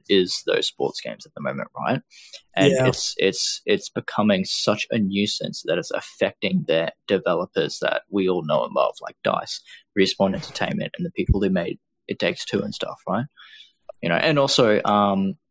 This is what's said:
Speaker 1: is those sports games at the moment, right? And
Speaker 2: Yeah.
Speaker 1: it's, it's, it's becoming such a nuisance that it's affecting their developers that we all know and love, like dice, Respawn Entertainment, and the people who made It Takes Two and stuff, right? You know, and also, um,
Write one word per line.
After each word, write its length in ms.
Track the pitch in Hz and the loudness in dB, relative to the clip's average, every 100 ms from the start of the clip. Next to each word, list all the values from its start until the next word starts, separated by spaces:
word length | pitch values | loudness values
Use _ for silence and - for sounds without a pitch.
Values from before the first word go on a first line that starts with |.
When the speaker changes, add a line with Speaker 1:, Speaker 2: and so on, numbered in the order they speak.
| - | 2
Speaker 1:
is 360 | 98 90 - - | 4 4 0 0
those 220 | - - | 0 0
sports 340 | - 69 - | -2 -4 -4
games 240 | 64 57 - | -10 -12 -16
at 80 | |
the 80 | - | -10
moment, 280 | 67 67 - - | -8 -6 -8 -6
right? 240 | - - - - - - _ - | -2 -2 -4 -20 -20 -20 _ 2
And 180 | 95 | 2
Speaker 2:
Yeah. 140 | 135 131 | 4 2
Speaker 1:
it's, 280 | - - - | 2 -4 0
it's, 440 | 95 92 - - - | 0 0 -2 -4 0
it's 240 | 101 - | 0 0
becoming 560 | - - - 104 95 95 | -8 -6 0 2 4 2
such 420 | - - 107 - | -2 0 0 0
a 80 | 117 | 0
nuisance 640 | 98 98 104 - - - - | 0 0 0 -2 -6 -8 -4
that 120 | 87 | -2
it's 120 | - | -2
affecting 760 | - - - 95 - 98 185 - | -6 -8 -2 -2 -2 -2 -2 2
their 240 | 80 82 - - | 0 0 -6 -2
developers 720 | 98 90 85 90 - 78 - | 0 2 -2 -2 -2 -2 -2
that 240 | - - - | -2 -2 -2
we 200 | 98 92 | -2 0
all 140 | 90 | 0
know 220 | 78 76 60 | 0 0 0
and 80 | - | 0
love, 200 | 62 - | 0 -2
like 140 | - - | -14 -6
dice, 380 | - 50 - - - - _ 104 | -2 -2 -4 -10 -12 -20 _ 0
Respawn 380 | 95 - 98 95 | 2 4 0 0
Entertainment, 580 | - - 92 - - - | -6 -6 -4 -4 -6 -6
and 80 | 175 | -8
the 60 | |
people 300 | - 185 202 | -4 0 2
who 80 | 196 | 2
made 300 | 185 170 - _ _ - | 0 -2 -8 _ _ -10
It 120 | - | -2
Takes 260 | 90 - - | -2 -2 -4
Two 160 | 101 | -2
and 140 | - - | -4 -6
stuff, 260 | - - - | -8 -10 -4
right? 180 | 95 143 _ - - - _ _ - | -2 -2 _ -20 -20 -20 _ _ -8
You 80 | 85 | 0
know, 60 | 85 | 2
and 220 | 160 151 | 2 2
also, 440 | 135 - 117 107 | 2 4 6 4
um, 540 | - 104 104 98 98 - _ | 4 4 4 4 0 -4 _